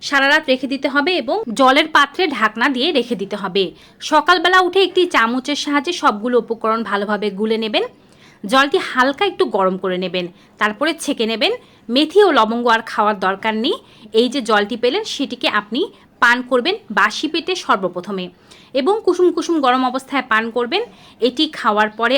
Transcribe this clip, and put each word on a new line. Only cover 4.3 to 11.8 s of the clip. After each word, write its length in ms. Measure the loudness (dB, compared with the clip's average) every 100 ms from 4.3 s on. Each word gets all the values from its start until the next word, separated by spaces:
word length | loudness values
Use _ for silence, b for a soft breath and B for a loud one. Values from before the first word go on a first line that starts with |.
| 2 4 4
উঠে 180 | 4 2
একটি 200 | 2 2 2
চামচের 480 | 2 0 0 -4 -6
সাহায্যে 340 | -2 -2 -2
সবগুলো 420 | -2 0 0 0 0
উপকরণ 420 | 0 -4 -2 -2
ভালোভাবে 440 | -2 -4 -2 -2 -4
গুলে 260 | -4 -2 -2
নেবেন, 260 | -2 -2 -4 b b b b b
জলটি 340 | 0 2 2 0 -2
হালকা 380 | 0 0 0 -2
একটু 180 | 0 0 2
গরম 200 | 0 0
করে 200 | -2 -2
নেবেন, 280 | -4 -4 -6 b b -2
তারপরে 340 | -2 0 -2 -2
ছেঁকে 260 | -6 -4 -4
নেবেন। 240 | -2 -2 -2 b b